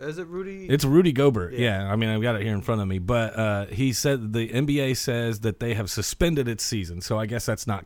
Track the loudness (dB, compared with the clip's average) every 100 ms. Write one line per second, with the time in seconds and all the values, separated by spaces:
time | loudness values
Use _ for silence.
0 | -10 -8 -8 -8 -10 -8 0 2 6 6
1 | 6 6 4 4 0 0 0 2 0 2
2 | 2 2 0 0 0 -2 0 0 0 -2
3 | 0 0 0 0 0 0 -2 0 0 0
4 | 0 0 -2 -2 -2 0 2 2 0 0
5 | -2 -2 -2 -2 -2 -2 -2 -2 -2 -4
6 | -4 0 0 2 -2 -2 -4 -4 -4 -6
7 | -4 -2 -2 -4 -4 -4 -2 -6